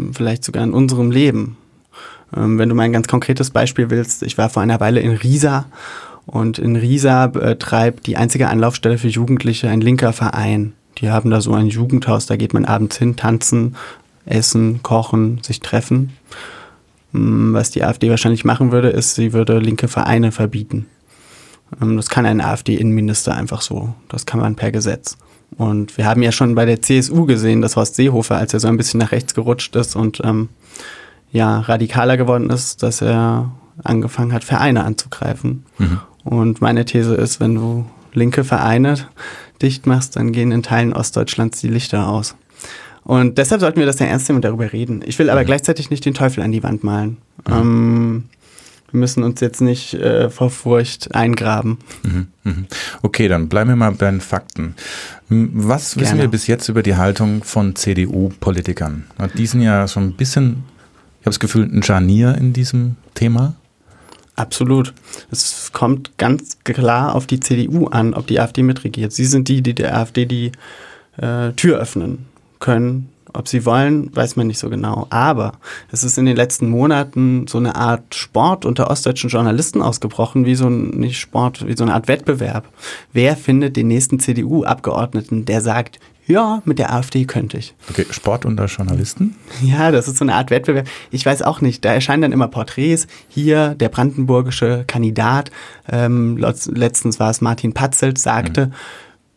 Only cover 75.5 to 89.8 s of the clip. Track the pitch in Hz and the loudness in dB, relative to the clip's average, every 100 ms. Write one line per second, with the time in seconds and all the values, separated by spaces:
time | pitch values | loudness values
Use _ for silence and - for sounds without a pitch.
75.5 | - - - - 117 127 127 131 120 123 | -6 -16 -18 -10 -6 -2 2 2 4 0
76.5 | - 120 117 139 143 139 127 131 127 117 | 0 0 2 2 2 0 0 2 2 -2
77.5 | 117 120 - 117 117 - - - 107 151 | -2 -2 0 0 0 -4 -12 -4 2 2
78.5 | 190 - 127 131 - 127 127 123 120 117 | 2 0 0 0 0 -2 -2 -2 0 2
79.5 | 117 160 - - 113 107 - 113 131 127 | 0 0 0 0 -2 -4 -2 0 2 2
80.5 | 127 127 120 - - 120 123 - 120 123 | 2 2 0 -2 -2 -4 -4 -4 0 0
81.5 | 123 104 113 113 104 113 143 - 131 123 | -2 -6 -2 0 0 0 0 0 -2 -4
82.5 | 113 - - - - - - 131 151 - | -6 -10 -16 -16 -16 -4 2 2 2 2
83.5 | 135 143 131 117 117 127 127 - 127 113 | 2 2 0 2 2 2 0 0 -2 0
84.5 | 156 - 123 - - 120 110 113 110 107 | 0 0 -2 -2 -2 -2 -4 -4 -4 -2
85.5 | 110 113 113 120 - - _ - 185 220 | -2 0 -2 -4 -12 -20 _ 0 2 2
86.5 | 220 165 143 - 123 127 135 131 117 110 | 0 -2 -2 0 -2 -2 -2 -2 -2 -4
87.5 | - - - - 98 - - - 117 123 | -8 -12 -16 -8 -6 -4 -4 -2 -2 -2
88.5 | 107 101 - 92 90 - - 202 - - | -2 -4 -4 -2 -2 -2 -2 -4 -4 -14
89.5 | 123 131 143 | -2 2 4